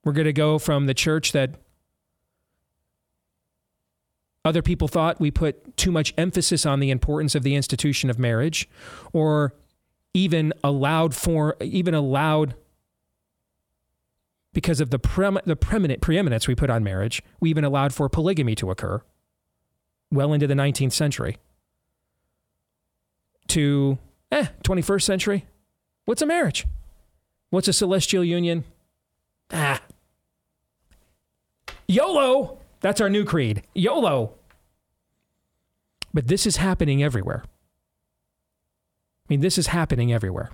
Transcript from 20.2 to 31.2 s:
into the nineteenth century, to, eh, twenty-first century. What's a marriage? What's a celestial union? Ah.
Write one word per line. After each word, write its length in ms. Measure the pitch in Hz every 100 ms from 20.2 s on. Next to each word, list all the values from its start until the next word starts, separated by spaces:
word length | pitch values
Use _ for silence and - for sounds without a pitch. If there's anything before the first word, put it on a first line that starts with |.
| 151
into 140 | 147 143
the 80 | 139
nineteenth 380 | 139 135 135
century, 440 | - 151 - - - _ _ _ _ _ _ _ _ _ _ _ _ _ _ _ _ _ _ _ _ -
to, 500 | 165 143 143 139 135 - _ _
eh, 160 | 294 202 -
twenty-first 420 | - 185 165 196 -
century. 400 | 190 208 202 - _ _ _ _ _ -
What's 180 | 240
a 20 | 302
marriage? 400 | 339 240 - - - - - _ _ _ _ _
What's 180 | 180 190
a 60 |
celestial 500 | - 190 190 - 190
union? 400 | 175 175 175 170 - _ _ _ _ _ _ _ _
Ah. 300 | 160 147 135 - - _ _ _ _ _ _ _ _ _ _ _ _